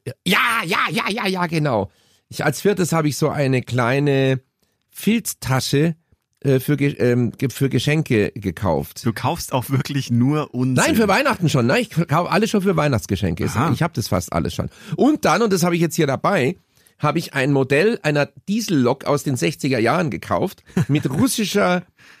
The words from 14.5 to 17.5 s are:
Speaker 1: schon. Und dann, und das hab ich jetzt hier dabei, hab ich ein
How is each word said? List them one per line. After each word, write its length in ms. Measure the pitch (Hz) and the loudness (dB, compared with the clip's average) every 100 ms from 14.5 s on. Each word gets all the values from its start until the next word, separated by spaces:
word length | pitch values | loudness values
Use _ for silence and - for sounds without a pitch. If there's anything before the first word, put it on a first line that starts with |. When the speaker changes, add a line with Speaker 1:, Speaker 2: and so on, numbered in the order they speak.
Speaker 1:
schon. 160 | - - - - 156 | -4 -8 -8 -10 0
Und 300 | 247 302 185 | 2 2 0
dann, 160 | 165 | 2
und 120 | 233 | 2
das 100 | 185 | 2
hab 80 | 175 | 0
ich 60 | 170 | 2
jetzt 140 | 165 - | 0 0
hier 120 | 143 | 0
dabei, 500 | 131 165 196 131 185 _ _ _ - | 0 0 2 0 -2 _ _ _ -4
hab 180 | 147 156 | -2 -2
ich 160 | 165 | -4
ein 180 | 139 131 | -2 0